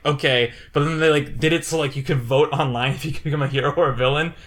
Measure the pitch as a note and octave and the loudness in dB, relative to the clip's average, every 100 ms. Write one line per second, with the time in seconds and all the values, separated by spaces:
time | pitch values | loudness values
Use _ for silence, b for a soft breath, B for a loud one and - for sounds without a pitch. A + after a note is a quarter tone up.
0 | D3 C#3+ D3 B2+ A#2+ B B D3 D3 D#3 | -4 0 2 2 0 B B -2 0 2
1 | D#3+ D3+ C#3+ A2 D#3 E3 - D#3+ C#3+ C#3 | 2 2 0 0 0 0 0 -2 -2 -4
2 | C3 C#3 A#2 C3 D3+ C#3+ C#3+ A#2+ C3 C3+ | -2 -2 2 2 4 2 0 0 -2 -2
3 | D#3+ C#3+ D3+ D3 C3+ C3+ C3+ D3+ D3+ A#2 | -6 -6 -4 -2 -2 0 0 2 0 2
4 | B2+ C#3+ E3 - | 0 0 -2 -6